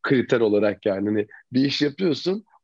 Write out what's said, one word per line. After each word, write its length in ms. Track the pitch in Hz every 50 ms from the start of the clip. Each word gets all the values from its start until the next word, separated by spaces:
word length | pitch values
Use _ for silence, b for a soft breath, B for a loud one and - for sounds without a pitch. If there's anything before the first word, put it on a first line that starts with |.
kriter 380 | - - 143 123 117 - 131 117
olarak 460 | 117 104 104 104 104 104 101 - -
yani. 220 | 107 95 95 101 104
Hani 180 | 107 107 104 B B B B -
bir 120 | 123 127 139
iş 180 | 135 - -
yapıyorsun, 600 | 147 147 143 - 190 175 139 - - 175 190 220 b b b b